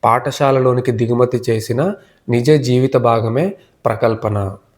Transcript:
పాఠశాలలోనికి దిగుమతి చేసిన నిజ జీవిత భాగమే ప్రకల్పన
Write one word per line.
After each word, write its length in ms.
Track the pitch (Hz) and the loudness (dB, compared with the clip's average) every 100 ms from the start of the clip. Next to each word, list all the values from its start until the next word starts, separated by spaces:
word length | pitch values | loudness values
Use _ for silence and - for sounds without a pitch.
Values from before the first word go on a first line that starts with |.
| 117 | 2
పాఠశాలలోనికి 840 | 120 143 131 139 131 127 123 127 | 0 -2 -2 0 2 2 0 -2
దిగుమతి 500 | 113 117 120 123 120 117 | -2 0 0 0 0 -2
చేసిన 440 | 113 110 120 170 214 - _ - | -4 -2 -2 -2 -4 -14 _ -2
నిజ 220 | 120 120 | 0 4
జీవిత 460 | 151 123 123 131 135 | 2 4 2 2 2
భాగమే 560 | 117 113 113 117 185 202 _ _ | 2 0 0 -2 -4 -6 _ _
ప్రకల్పన 720 | 117 110 117 110 110 101 98 92 _ | -4 0 -2 0 -2 -2 -4 -8 _